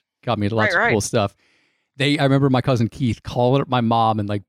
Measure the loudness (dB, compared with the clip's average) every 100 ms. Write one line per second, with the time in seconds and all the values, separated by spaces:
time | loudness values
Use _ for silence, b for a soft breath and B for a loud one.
0 | _ _ -6 -2 -2 0 0 0 0 0
1 | -2 -2 -2 -6 _ _ _ _ _ -4
2 | -2 0 2 2 2 2 0 0 0 -2
3 | -4 -4 -6 -2 2 2 0 0 0 2
4 | 2 0 -4 -6